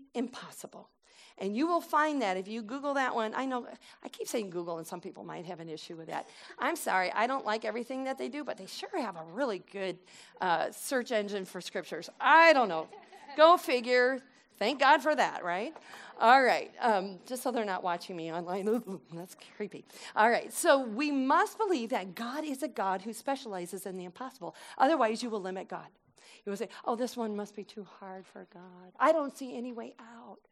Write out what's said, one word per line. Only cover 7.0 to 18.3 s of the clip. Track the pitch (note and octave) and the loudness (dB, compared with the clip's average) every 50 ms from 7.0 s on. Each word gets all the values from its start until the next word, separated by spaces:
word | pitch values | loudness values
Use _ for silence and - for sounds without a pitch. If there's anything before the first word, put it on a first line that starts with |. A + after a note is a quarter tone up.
| F#3 F3+ - | 2 0 0
I | G3 A3 | 0 0
don't | A#3+ C4+ C4+ - | 0 0 -2 -2
like | G#3 G#3+ A3+ A3+ | -2 -2 -2 -2
everything | G#3+ G#3 A#3+ A3+ - C4 C4 C4+ | -4 -6 -6 -6 -6 -6 -6 -4
that | C4 C4+ C4 | -6 -6 -6
they | B3+ B3+ | -6 -6
do, | A3+ D4 C#4+ | -6 -6 -8
but | - - - | -8 -8 -10
they | F#3+ | -12
sure | F#3 - - - - - E4+ | -12 -12 -12 -10 -6 -4 -4
have | B3+ G3+ F3 | -4 -4 -6
a | E3 D#3+ E3 E3+ | -10 -12 -10 -6
really | A3+ - A#3+ G3+ F3+ F3+ - - | -4 -2 -2 -2 -4 -8 -12 -10
good, | G3 F#3+ F#3 F3 F3+ - - - - - - - - F#3 | -6 -6 -6 -6 -8 -12 -20 -20 -20 -20 -20 -8 -2 0
uh, | F#3 E3 D#3+ - - A3 | 2 2 2 0 -2 -6
search | - - - C#4 B3+ A3+ - | -8 -6 -2 -2 -2 0 0
engine | A#3+ G#3+ G3+ G3+ G#3 G3+ F#3 | 0 -2 0 -2 -4 -6 -6
for | - - F#3 E3+ | -8 -10 -10 -10
scriptures. | - - G3 F3 - E3+ D#3 - - - - | -8 -8 -8 -8 -6 -8 -10 -10 -12 -8 0
I | - C4 D4+ D#4+ E4 E4 D#4 | 4 8 8 10 10 10 8
don't | C4 A#3 G3 | 8 6 2
know. | E3 D#3+ D#3+ - - - - - - - - - C#4 | 0 -2 -4 -6 -12 -20 -20 -20 -20 -20 -20 -4 6
Go | C4+ D#4 E4 F4 | 8 10 10 10
figure. | E4+ - E4+ B3+ A#3+ A3+ B3 B3 B3 B3 B3+ C4+ B3+ - - _ _ _ _ _ - | 8 6 2 0 0 2 2 4 4 4 4 2 0 -6 -12 _ _ _ _ _ -2
Thank | G3+ A3+ D4 B3 | 0 0 2 4
God | C#4 B3+ D#4 D4+ B3 | 6 8 8 6 6
for | D#4 D4+ | 2 2
that, | B3 G3 D#3 D3 - - | 2 2 2 0 -2 -4
right? | F3 F3 F#3+ A3 D#4+ D#4+ - - - - - - - - - | -4 -4 -4 -4 -6 -8 -12 -16 -18 -18 -18 -18 -18 -2 4
All | A#3 A3+ B3+ C4+ C4 | 8 8 10 10 8
right. | A3+ F3 D3 - - - - | 6 4 4 0 -4 -6 -2
Um, | - A#3+ G#3+ F#3+ F#3 G3+ F#3+ F3 - | 0 2 2 2 0 -4 -8 -12 -12
just | - B3+ A#3+ - | -10 -10 -6 -4
so | C4+ | -2
they're | A3+ B3 G#3+ | -2 -2 -2
not | G3+ F#3 F3+ F3+ | -2 -4 -4 -2
watching | F3+ F3 F3 - - F#3 | -2 -4 -4 -6 -8 -10
me | E3+ D#3+ E3 | -8 -8 -6